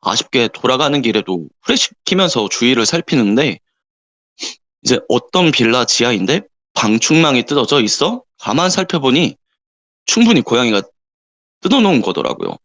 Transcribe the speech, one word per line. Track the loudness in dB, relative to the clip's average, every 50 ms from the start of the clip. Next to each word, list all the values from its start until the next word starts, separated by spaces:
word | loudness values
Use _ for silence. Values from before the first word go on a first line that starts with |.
| -2
아쉽게 | -2 -4 -4 -4 -4 -2 -2 -2 -2
돌아가는 | -4 -8 -4 -4 -2 0 0 0 0 0 -2
길에도 | 0 -2 -2 -2 -2 -6 -8 -8 -12 _ _ _
후레쉬키면서 | -4 -2 -2 -2 -4 _ _ _ -2 0 0 0 0 0 -2 -4 -4
주위를 | -4 0 2 2 2 2 0
살피는데 | 0 -2 -4 -4 -2 0 0 2 2 2 2 0 0 -2 -6 _ _ _ _ _ _ _ _ _ _ _ _ _ _ _ _ -14 -14 -14 _ _ _ _ _ _
이제 | -2 -2 -2 0 0
어떤 | -2 -2 -2 -2 -2 2 2 2
빌라 | 2 2 2 2 2 0 0
지하인데 | 0 0 0 0 0 0 0 0 0 -2 -2 -2 _ _ _ _ _ _
방충망이 | -4 -2 0 0 0 2 2 2 4 4 4 2 0 0
뜯어져 | 0 -2 -2 0 2 0 0
있어 | 2 0 0 0 -2 -2 -2 -4 _ _ _ _
가만 | -8 -4 -2 0 0 0
살펴보니 | 0 -2 -4 -2 -4 -2 0 2 2 2 0 0 -4 _ _ _ _ _ _ _ _ _ _ _ _ _ _
충분히 | -4 0 2 4 4 4 2 2
고양이가 | 0 0 0 0 0 0 -2 -2 -4 _ _ _ _ _ _ _ _ _ _ _ _ _ _ -2
뜯어놓은 | 0 2 4 4 2 2 0 -2
거더라고요. | -4 -4 -4 -4 -6 -6 -6 -8 -10 -10 -12 _